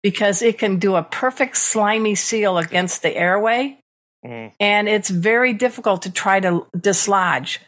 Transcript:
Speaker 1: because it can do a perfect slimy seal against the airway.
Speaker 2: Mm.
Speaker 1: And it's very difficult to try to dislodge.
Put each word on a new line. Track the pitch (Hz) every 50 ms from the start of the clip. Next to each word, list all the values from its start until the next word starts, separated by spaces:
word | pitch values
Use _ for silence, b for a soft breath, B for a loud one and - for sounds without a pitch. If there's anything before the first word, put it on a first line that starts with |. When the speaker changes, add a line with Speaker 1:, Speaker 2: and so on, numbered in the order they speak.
Speaker 1:
because | - 202 180 - 208 202 196 -
it | 233 233 214
can | - 226 202 190 180
do | 185 196 190
a | 170 156
perfect | - - - - 254 254 - 269 254 -
slimy | - - - - 220 208 208 220 220 220 214 202
seal | 190 - - 226 220 208 196 185
against | 175 165 165 - 180 185 175 - - -
the | 160 -
airway. | - 175 180 185 208 214 226 233 247 269 277 269 _ _ _ _ _ _ _ _ _ -
Speaker 2:
Mm. | 127 120 117 110 110 _ _
Speaker 1:
And | 202 208 208 208 208 208
it's | 214 208 202 -
very | 190 175 170 214 226 233 254 254 233
difficult | 208 247 240 226 - - 220 190 175
to | - 185
try | 180 - - 202 190 196
to | 190 180 175 170 - _ -
dislodge. | 175 - 202 190 - - 202 196 196 185 175 143 127 139 - - - -